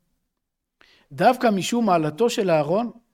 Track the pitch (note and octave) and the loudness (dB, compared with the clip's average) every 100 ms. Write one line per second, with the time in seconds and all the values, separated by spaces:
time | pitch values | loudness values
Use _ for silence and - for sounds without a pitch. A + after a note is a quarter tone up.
0 | _ _ _ _ _ _ _ _ _ _ | _ _ _ _ _ _ _ _ _ _
1 | _ C#3 G#3 C4 A#3+ G3 D#3+ A#3+ A3 F3 | _ 0 2 4 0 0 -2 -2 2 2
2 | D3+ D3+ A#3 A#3 F#3+ D#3+ C#3+ F#3+ A#3 - | 0 -2 -2 0 0 0 0 -2 -4 -10
3 | _ | _